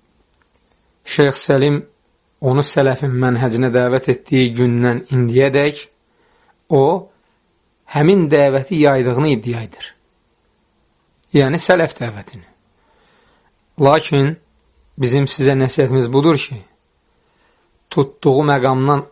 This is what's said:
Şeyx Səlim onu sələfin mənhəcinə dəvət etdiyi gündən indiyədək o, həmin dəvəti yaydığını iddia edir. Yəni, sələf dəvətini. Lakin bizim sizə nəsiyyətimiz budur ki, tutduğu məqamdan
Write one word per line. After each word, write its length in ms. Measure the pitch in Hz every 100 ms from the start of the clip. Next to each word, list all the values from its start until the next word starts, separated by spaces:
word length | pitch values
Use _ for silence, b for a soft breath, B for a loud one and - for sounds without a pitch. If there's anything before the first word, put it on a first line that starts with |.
| _ _ _ _ _ _ _ _ _ _
Şeyx 320 | - - 143 139 -
Səlim 280 | 139 143 143 - _ _ _ _ _
onu 200 | 135 131
sələfin 480 | 143 - 139 131 143 123
mənhəcinə 480 | 127 120 123 113 131
dəvət 380 | 123 123 127 -
etdiyi 400 | 123 - 139 123 117
gündən 480 | 123 120 123 120 -
indiyədək 720 | 131 120 120 139 135 143 147 - _ _ _ _ _ _ _ -
o, 140 | 156 139 185 180 _ _ _ _ _ _ _ _
həmin 380 | 143 151 196 156
dəvəti 520 | 147 143 135 135 165
yaydığını 460 | 143 135 123 123 156
iddia 340 | - 113 117
edir. 280 | 110 - - - _ _ _ _ _ _ _ _ _ _ _ _ _
Yəni, 240 | 151 135 165
sələf 380 | - 180 160 -
dəvətini. 500 | 117 104 101 107 85 _ _ _ _ _ _ _ _ _ _ _ _ -
Lakin 560 | 139 156 156 143 139 165 _ _ _ _ _ -
bizim 260 | 127 135
sizə 320 | 139 - 135 135
nəsiyyətimiz 520 | 131 - 135 131 120
budur 260 | 131 151 170
ki, 220 | - 117 95 _ _ _ _ _ _ _ _ _ _ _ _
tutduğu 520 | - 139 - 147 135 147
məqamdan 560 | 143 127 131 135 143 143